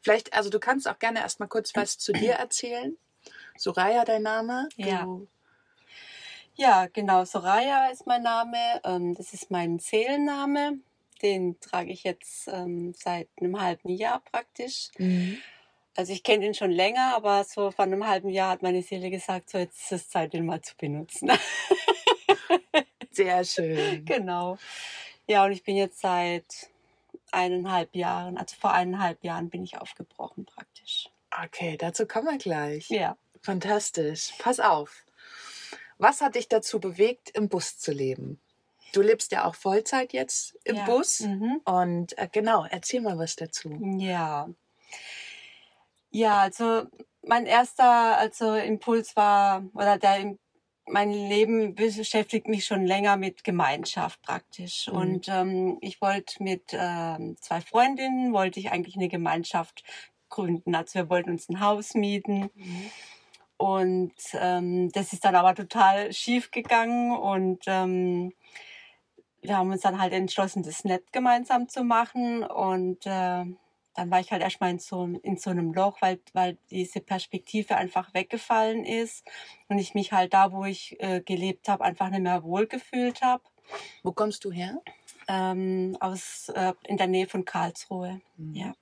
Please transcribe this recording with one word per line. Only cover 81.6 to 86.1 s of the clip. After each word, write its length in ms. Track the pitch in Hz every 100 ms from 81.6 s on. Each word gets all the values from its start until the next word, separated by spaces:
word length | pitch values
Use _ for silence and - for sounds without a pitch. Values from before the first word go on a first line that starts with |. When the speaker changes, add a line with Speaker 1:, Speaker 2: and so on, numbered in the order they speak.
| -
Speaker 2:
hab, 120 | 196
einfach 300 | 180 175 185
nicht 100 | 190
mehr 200 | 180 180
wohlgefühlt 800 | 165 185 220 262 - 254 247 247
hab. 200 | 254 254 _ _ _ - - -
Speaker 1:
Wo 100 | 185
kommst 320 | 180 214 202
du 80 | 202
her? 300 | 175 180 269 - - - - -
Speaker 2:
Ähm, 680 | 190 185 185 190 185 185 185
aus, 500 | 185